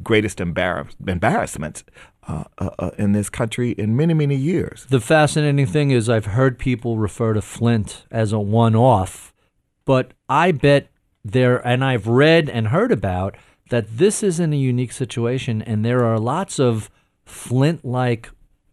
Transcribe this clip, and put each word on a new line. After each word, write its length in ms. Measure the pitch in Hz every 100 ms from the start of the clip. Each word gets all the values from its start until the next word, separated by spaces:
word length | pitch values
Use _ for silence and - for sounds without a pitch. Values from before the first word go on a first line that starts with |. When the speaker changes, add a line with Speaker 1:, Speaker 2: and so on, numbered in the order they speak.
Speaker 1:
greatest 380 | - 110 104 -
embarrass-, 560 | 87 82 90 82 - - 98
embarrassments, 760 | 90 110 185 - - 78 - - - - _ -
uh, 180 | 78 - -
uh, 120 | 95 -
uh, 120 | 90 -
in 140 | 104
this 180 | 104 101
country 400 | - 117 - 120
in 240 | - 107 117
many, 160 | 165
many 220 | 160 143 139
years. 500 | 143 180 87 - -
Speaker 2:
The 100 | 131
fascinating 680 | - 160 147 156 151 143 135
thing 260 | 151 143
is 160 | 123 110
I've 180 | 113 104
heard 320 | 107 131 123
people 400 | 131 117 117 110
refer 340 | 104 - 117
to 100 | 107
Flint 640 | - - 117 117 98 - _
as 220 | 113 110
a 80 | 110
one-off, 920 | 101 110 113 110 127 104 92 - - _ _ _ _ _
but 280 | - 131 127 _ -
I 240 | 143 180
bet 360 | 147 143 143 - _ _ _
there, 400 | 104 127 127 123
and 200 | 120 127
I've 240 | 135 127 110
read 420 | 120 151 165 151
and 180 | 117 110
heard 220 | 156 240
about, 460 | 151 98 90 95 - _ _ _
that 280 | 120 113 113
this 260 | 196 208
isn't 280 | 208 165 170
a 40 | 147
unique 340 | 131 123 123
situation, 720 | - 123 - 117 131 120 110
and 220 | 110 107
there 200 | 113 123
are 140 | 117 113
lots 400 | 113 156 196 -
of 320 | 127 110 - _ _ _
Flint-like 1040 | _ - - 127 143 170 - 127 127 117 - - _ _ _